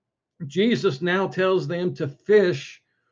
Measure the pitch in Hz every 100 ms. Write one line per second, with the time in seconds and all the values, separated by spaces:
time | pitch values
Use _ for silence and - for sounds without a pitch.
0 | _ _ _ - 135 156 226 220 196 135
1 | 175 185 190 180 190 185 143 170 180 -
2 | 147 - - 208 180 143 - - _ _
3 | _